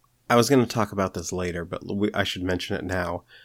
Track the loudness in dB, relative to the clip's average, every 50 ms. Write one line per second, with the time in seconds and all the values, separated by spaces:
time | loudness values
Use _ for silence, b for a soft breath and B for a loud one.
0 | _ _ _ _ _ 2 4 4 6 6 6 4 4 4 2 0 -2 0 0 0
1 | -2 0 -2 -4 -6 -6 -4 -4 -4 -4 -4 -6 -6 -8 -8 -8 -6 -4 -2 0
2 | 0 0 2 0 -2 -2 -2 -4 -2 -2 -2 -2 -2 -4 -6 -4 -4 -2 -2 -2
3 | -2 -2 -4 -6 -8 b b b b